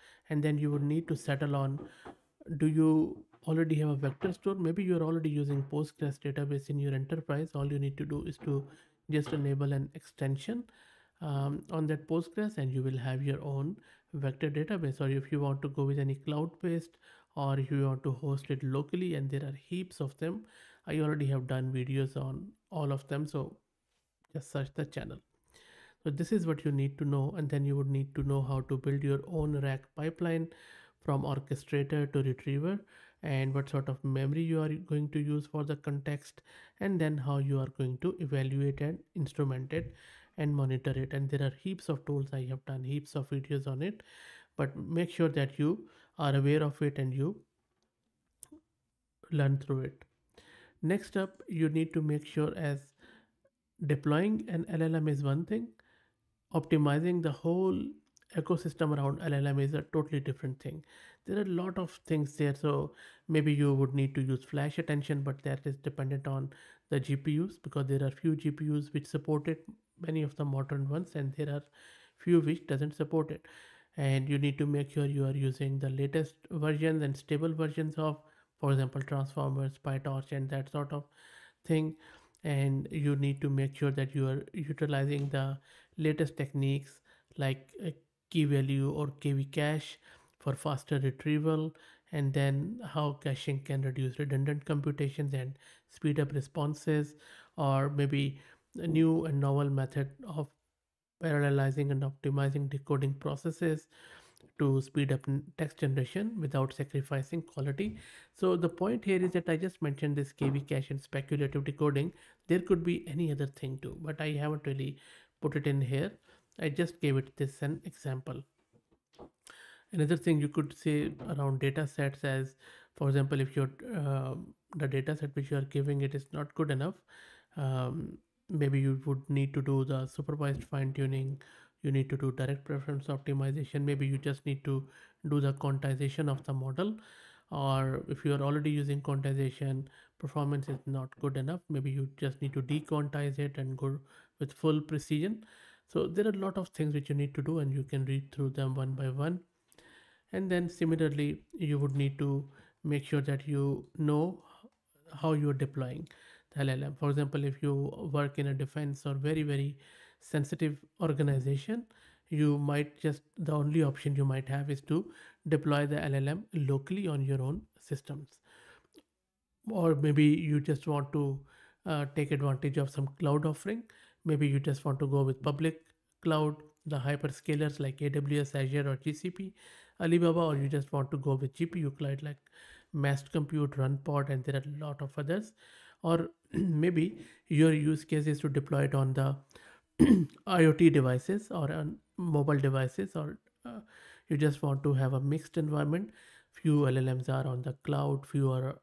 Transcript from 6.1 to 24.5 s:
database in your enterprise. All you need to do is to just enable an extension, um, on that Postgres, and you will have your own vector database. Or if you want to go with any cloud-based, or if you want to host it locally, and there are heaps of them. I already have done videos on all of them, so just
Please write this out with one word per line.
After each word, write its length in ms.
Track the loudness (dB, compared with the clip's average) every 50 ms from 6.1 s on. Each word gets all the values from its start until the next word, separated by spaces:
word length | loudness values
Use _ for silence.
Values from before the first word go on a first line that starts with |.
| -2 -4
database 500 | -6 -6 -4 -2 -2 -2 -2 -4 -4 -4
in 100 | -2 -2
your 140 | 0 0 0
enterprise. 560 | -2 -2 -2 -4 -4 -4 -2 -2 -2 -2 -4 -4
All 160 | -4 -2 -2
you 80 | 0 0
need 180 | 0 -2 -2 -4
to 80 | -4
do 180 | -4 -4 -4 -4
is 140 | -6 -8 -6 -4
to 220 | -2 -2 -2 -2 -6 -12 -20 -20 _ _ _ _ -2
just 240 | 0 0 0 0 0
enable 400 | 0 0 0 2 2 0 0 0
an 160 | 0 -2 -4 -8
extension, 680 | -12 -18 -18 -8 -4 -2 0 0 -2 -2 -4 -6 -6 -6 -10 -16 -20 -20 -20 -20 _ _ _ _ _
um, 420 | -6 -4 -2 -2 -2 -2 -2 -4 -6 -6
on 160 | -2 0 0 0
that 200 | 0 -2 -2 0
Postgres, 520 | 0 0 0 -2 -2 -4 -2 -2 -2 -2
and 120 | -2 0
you 120 | 0 0 0
will 140 | 0 -2 -2
have 240 | -2 -2 -2 -2 0
your 180 | -2 -2 -2
own 360 | -4 -4 -4 -2 -2 -4 -4 -8 -12 -20 -20 _ _ _ -6
vector 380 | -4 -2 -2 -2 -2 -2 -2
database. 500 | 0 0 -2 -2 -2 -2 -2 -2 -2 -2
Or 80 | 0 0
if 220 | 0 0 -2 -2
you 80 | -2 0
want 240 | 0 0 0 -2 -4
to 60 | -4
go 160 | -2 0 0
with 120 | 0 0 2
any 180 | 0 0 -2
cloud-based, 840 | -2 -4 -4 -2 -2 -2 -2 -4 -4 -2 -2 -2 -2 -4 -6 -12 _ _ -20 -20 -20 _ _ _
or 240 | -4 -2 0 0 0
if 120 | 0 0
you 160 | 2 2 2 2
want 160 | 0 0 -2
to 80 | -2
host 400 | -2 -2 -2 -2 -2 -2 -2 -4
it 120 | -4 -2 -2
locally, 520 | -2 -2 -2 -2 -2 -2 -2 -2 -2 -2
and 120 | -2 -2 -2
there 160 | -2 -4 -4
are 140 | -6 -8 -10 -10 _
heaps 320 | -8 -6 -6 -8 -8 -6
of 160 | -6 -6 -6 -4
them. 240 | -4 -4 -4 -6 -10 -14 -20 -20 -20 -20 -20 _ _ -4
I 120 | -2 0
already 260 | 0 0 0 0 0 0
have 200 | 0 0 0 -2
done 260 | -2 -2 -2 -2 -2
videos 420 | -2 -2 -2 0 0 -2 -2 -2
on 320 | -4 -6 -6 -6 -8 -10 -12 -16 _ _ _
all 220 | -6 -4 -2 0
of 160 | -2 -2 -4 -4
them, 200 | -4 -4 -2 -2
so 300 | -4 -4 -6 -6 -8 -14 _ _ _ _ _ _ _ _ _ _ _ _ _ _ -12
just 180 | -12 -10 -6